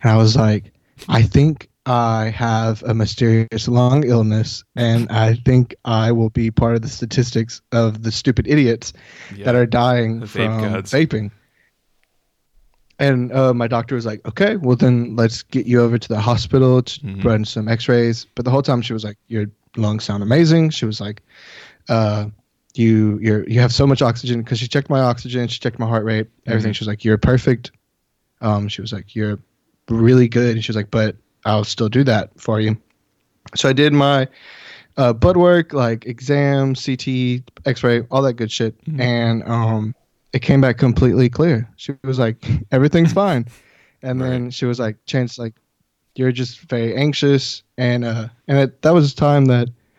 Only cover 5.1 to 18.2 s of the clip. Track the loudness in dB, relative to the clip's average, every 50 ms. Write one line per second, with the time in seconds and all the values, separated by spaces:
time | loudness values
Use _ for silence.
5.1 | 0 0 2 2 0 0 2 2 4 4 2 0 -4 -10 -6 -2 -2 0 0 0
6.1 | 2 0 0 0 0 -2 -2 -2 0 0 0 0 0 -2 -4 -6 -10 -10 -10 -4
7.1 | -2 -2 -2 0 -2 -4 -4 -4 -8 -16 _ _ -2 0 0 0 -2 -4 -6 -8
8.1 | -8 -4 -2 0 0 0 0 0 2 2 2 2 0 -2 -6 -12 -18 -18 -20 -20
9.1 | -20 -20 -20 -20 -16 -6 -2 0 2 2 2 2 2 0 2 2 2 0 0 -2
10.1 | -4 -6 -8 -8 -6 -4 -4 -2 -2 -4 -4 -4 -4 -6 -6 -2 0 0 0 0
11.1 | -2 -4 -6 -8 -12 _ _ _ _ _ _ _ _ _ _ _ _ _ _ _
12.1 | _ _ _ _ _ _ _ _ _ _ _ _ _ _ _ _ _ -2 0 0
13.1 | 2 0 -2 -2 0 2 2 2 2 2 0 -2 -2 -2 -2 -4 -6 -6 -6 -6
14.1 | -8 -8 -10 -8 -2 0 0 0 0 0 0 0 2 4 4 4 4 2 0 -2
15.1 | 0 0 0 0 0 -4 -8 _ -4 -4 0 2 2 4 4 2 2 -2 -2 -4
16.1 | -4 -2 0 0 0 -2 -2 0 2 2 4 4 4 2 2 -2 -8 -12 -12 -12
17.1 | -8 -4 -2 0 0 0 -2 -4 -6 -6 -4 -2 -2 -2 0 0 2 2 2 0
18.1 | -2 -4